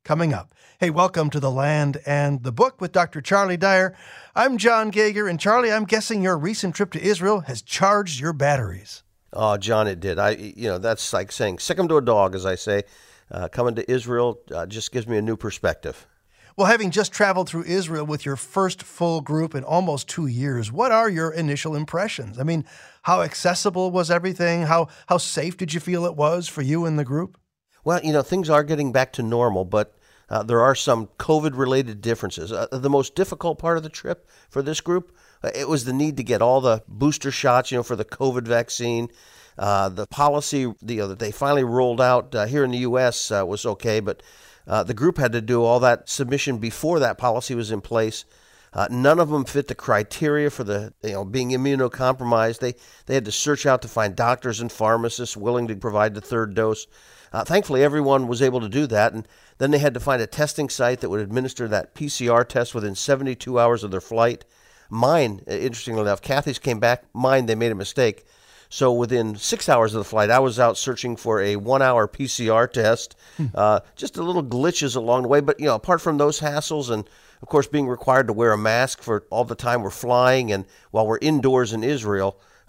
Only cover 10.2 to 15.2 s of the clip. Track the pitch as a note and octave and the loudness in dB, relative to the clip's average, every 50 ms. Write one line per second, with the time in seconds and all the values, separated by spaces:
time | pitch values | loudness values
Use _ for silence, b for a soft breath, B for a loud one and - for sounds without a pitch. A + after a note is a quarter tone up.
10.2 | G2+ G#2 A2 - G#2 G#2 - - A#2 G#2+ F2+ F2+ F#2+ A2+ A2 - - - - - | 2 2 0 0 -6 -14 -12 -6 -4 -4 -4 -2 -2 -2 -2 -2 -4 -4 -4 -4
11.2 | G2+ G2 - - A2+ G2+ F2+ F2 - - E3+ F3+ F#3 D#3+ D#3+ D3 B2 A#2+ A2+ G#2 | -4 -6 -6 -4 -4 -4 -4 -6 -6 -4 -2 -2 0 2 2 2 4 4 4 4
12.2 | G2 F#2+ F#2 F#2 F#2 F#2+ F#2 - - A2 G2+ G2+ G2+ b b b b b b b | 4 2 0 -2 -4 -4 -4 -4 -2 -2 -2 -2 -2 b b b b b b b
13.2 | b b - F2+ F2+ D#2+ - B2+ B2 A#2+ A2+ A2+ - - B2+ B2+ G#2+ A#2+ B2 A#2+ | b b -10 -10 -10 -8 -4 -2 -2 -2 -2 -2 -4 -2 -2 -4 -2 -2 -2 0
14.2 | A#2+ A#2+ A2+ - _ _ - E2+ E2+ F#2 G#2 A2 - - - B2 G#2+ A#2+ A2+ G#2 | 0 0 -2 -6 _ _ -10 -8 -8 -8 -10 -10 -10 -6 -6 -8 -4 -2 -2 -2